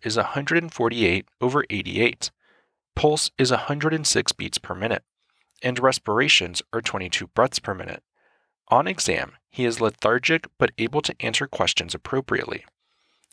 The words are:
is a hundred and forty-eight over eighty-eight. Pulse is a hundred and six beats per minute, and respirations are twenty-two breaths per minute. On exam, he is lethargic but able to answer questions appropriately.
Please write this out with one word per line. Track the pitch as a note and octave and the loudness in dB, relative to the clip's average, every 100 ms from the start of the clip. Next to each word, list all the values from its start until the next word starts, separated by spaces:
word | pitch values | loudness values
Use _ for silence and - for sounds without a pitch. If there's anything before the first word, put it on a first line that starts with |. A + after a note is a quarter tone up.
is | A#2 A2 | -2 -2
a | |
hundred | A#2+ C#3 C#3+ E3 | -2 -2 0 0
and | E3 | 0
forty-eight | - A#2 A#2 G2 F#2 - _ | -2 -2 2 2 2 -4 _
over | B2 C#3 - | 0 0 0
eighty-eight. | G#2 - F#2 A#2 - - - _ _ _ _ _ | -4 -4 0 0 0 -8 -12 _ _ _ _ _
Pulse | - D3+ D3+ - - | 0 2 2 0 0
is | B2+ | 2
a | B2 | 2
hundred | - D3 D#3 | 0 -2 0
and | D#3+ D3 | 0 0
six | - - | 2 2
beats | - - - | 0 -4 -8
per | - F#2 | -8 -6
minute, | G#2+ G#2+ - _ _ _ _ _ | -4 -4 -6 _ _ _ _ _
and | B2+ B2 | -4 2
respirations | C3 B2+ - G#2+ C#3 - F2 F2 - | 2 2 0 2 4 4 2 -4 -6
are | A#2 | -6
twenty-two | A#2 G2+ F2+ - - | -4 -6 -4 -6 -2
breaths | - B2+ - | 2 2 2
per | - | -6
minute. | F#2 F2 E2+ _ _ _ _ _ _ - | -8 -8 -12 _ _ _ _ _ _ 2
On | A#2+ E3+ | 2 4
exam, | F#3+ - E2+ - - _ | 0 -2 -2 -4 -10 _
he | - | -2
is | B2 A2+ | 0 2
lethargic | A2 - A2 A#2+ - E3 - - | 0 2 2 2 2 0 -2 0
but | B2 - | 0 0
able | A2+ D3 | -2 -2
to | - - | -2 -4
answer | A2+ - C#3+ | -4 -4 -4
questions | - F2+ - F2 E2 | -2 -2 -2 -4 -8
appropriately. | - C3 C3 - - - - _ _ _ _ _ _ | -4 -4 -2 -2 -4 -8 -12 _ _ _ _ _ _